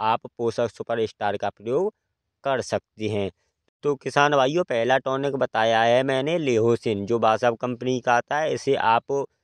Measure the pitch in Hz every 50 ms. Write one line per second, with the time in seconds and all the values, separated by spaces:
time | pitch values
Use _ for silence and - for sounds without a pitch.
0 | 107 110 117 - - - _ - 117 117 - - 120 110 - - - - 117 117
1 | 110 104 - - 107 104 101 - 104 101 - - 101 113 127 160 190 214 - _
2 | _ _ _ _ _ _ _ _ - 139 135 117 104 - - 101 - _ _ 110
3 | 110 104 107 101 98 92 - _ _ _ _ _ _ _ _ _ - 147 143 -
4 | - 135 - 147 143 147 147 139 131 139 151 175 180 - 127 113 117 123 131 135
5 | - 131 131 135 139 143 135 131 127 - - 110 113 113 113 110 113 117 120 127
6 | 135 139 135 131 131 151 170 175 156 131 120 107 113 117 117 - - 120 107 101
7 | 101 95 117 117 117 110 110 107 123 123 117 - 127 123 123 113 123 127 127 123
8 | - 127 120 120 - - 143 151 156 143 135 117 - 135 135 - - 113 113 120
9 | - - 139 139 135 - _ _